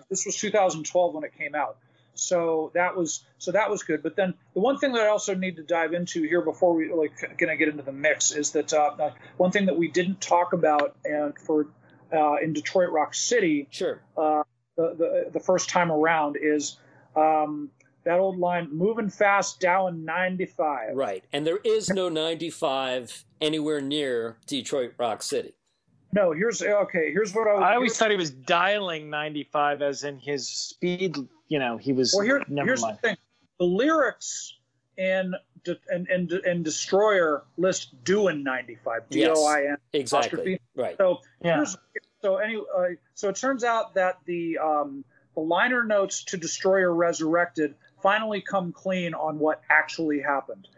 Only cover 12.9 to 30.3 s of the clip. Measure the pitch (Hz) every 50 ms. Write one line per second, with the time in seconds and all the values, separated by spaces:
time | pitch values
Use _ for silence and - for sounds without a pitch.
12.9 | - 156 147 - - - - - 240 240 196 165 151 143 139 - - - 190 156
13.9 | 110 - _ _ - 170 156 151 151 151 151 _ _ _ _ _ - - 165 165
14.9 | 175 160 165 165 190 180 - - - 160 - - 185 175 - - - 185 175 170
15.9 | 156 151 156 165 170 156 151 147 147 - 156 151 151 151 139 - - _ _ _
16.9 | _ _ _ _ - 156 156 156 156 156 151 151 151 147 147 139 _ _ _ _
17.9 | _ _ - 170 175 180 190 190 185 180 180 175 175 175 170 143 147 160 180 214
18.9 | 226 226 214 196 - - 208 202 202 196 180 - - - 185 170 180 196 190 185
19.9 | 175 165 160 156 160 180 185 185 185 180 175 - _ - 165 151 143 127 113 107
20.9 | 110 131 135 107 95 92 _ - - 143 151 160 175 208 - 233 220 220 190 -
21.9 | 190 190 185 180 160 156 156 165 165 156 170 160 - - 165 147 135 135 135 131
22.9 | 127 127 120 110 - - - _ _ - 156 151 156 156 147 151 151 147 139 135
23.9 | 147 151 143 131 123 117 113 113 113 _ _ - 143 131 107 - 151 139 123 117
24.9 | - - 120 117 104 - - - 143 120 - - - _ _ _ _ _ _ _
25.9 | _ _ _ - - 208 196 175 156 156 208 233 196 156 170 202 208 208 185 -
26.9 | - 175 160 151 147 190 220 196 185 220 220 214 208 196 185 180 214 240 254 226
27.9 | - - 226 214 208 190 170 151 131 135 127 - 175 170 180 196 208 208 196 180
28.9 | 165 156 151 151 151 151 151 156 151 147 135 _ - 151 147 147 143 139 143 143
29.9 | 139 135 139 143 139 131 - 143